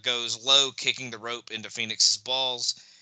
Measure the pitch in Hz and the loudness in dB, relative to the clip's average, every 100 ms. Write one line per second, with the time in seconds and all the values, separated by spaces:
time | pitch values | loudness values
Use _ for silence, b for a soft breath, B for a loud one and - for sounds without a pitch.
0 | 123 120 117 113 123 139 139 - 135 120 | -2 -2 -2 -4 4 6 6 0 -2 -2
1 | 127 113 113 117 - 110 107 117 113 107 | -6 -8 -8 -8 -8 -10 -8 -6 -6 4
2 | - 104 113 131 131 123 117 - B B | 4 4 -2 -2 -2 -2 -4 -4 B B